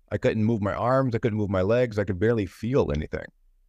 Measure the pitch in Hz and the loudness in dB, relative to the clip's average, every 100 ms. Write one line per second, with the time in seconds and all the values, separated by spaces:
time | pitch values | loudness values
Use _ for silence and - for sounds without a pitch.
0 | _ 104 127 110 107 113 98 82 113 131 | _ -2 0 2 0 0 -2 -2 0 2
1 | 135 113 120 107 101 98 95 120 127 107 | 0 0 0 0 0 2 2 2 2 0
2 | 98 90 110 117 95 - 110 135 82 71 | -2 0 2 2 -2 -6 -2 0 2 -2
3 | - - - _ _ _ | -4 -8 -10 _ _ _